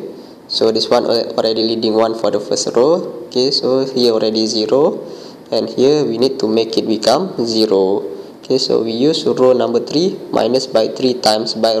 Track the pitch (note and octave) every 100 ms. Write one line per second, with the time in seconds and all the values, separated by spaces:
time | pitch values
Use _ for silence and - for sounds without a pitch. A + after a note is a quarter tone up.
0 | - - - - - - A2+ A2+ - A#2+
1 | - A#2 - - A2+ A2+ A2+ A2+ A2 G#2+
2 | A2+ A2 G#2 G#2 - - - A#2 C3+ F3+
3 | E3+ - - B2 C3 - B2 C3 C3+ C3
4 | A#2+ A2 G#2+ G#2+ A2 A2 G#2+ B2+ D#3+ -
5 | - - - - - A#2 G#2+ - C3 D3+
6 | B2 A2+ C3 - A2 A2 A2+ - A2 G#2+
7 | A2 C3+ F#3+ - A#2 A2 G#2+ G2 F#2+ G2
8 | - - - - - C3 - A#2+ A2+ A2+
9 | C#3+ D#3+ C3+ A#2+ B2+ B2+ A#2 A#2 A#2 D3
10 | F#3 - - A2 A2 B2+ - A2+ A2 -
11 | C3 B2 G#2+ G#2+ A#2 A2+ A2 A2